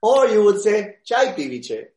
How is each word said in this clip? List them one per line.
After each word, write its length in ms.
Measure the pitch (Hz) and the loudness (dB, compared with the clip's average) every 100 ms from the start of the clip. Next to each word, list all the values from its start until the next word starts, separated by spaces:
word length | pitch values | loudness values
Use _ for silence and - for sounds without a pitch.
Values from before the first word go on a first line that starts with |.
Or 260 | 214 269 254 | 2 2 4
you 160 | 214 | 4
would 180 | 202 196 | 4 2
say, 360 | 214 208 202 - | 2 -2 -4 -14
Chai 300 | - 240 262 | -6 -2 0
piviche 540 | - 139 123 120 110 - | -2 -8 -10 -10 -12 -12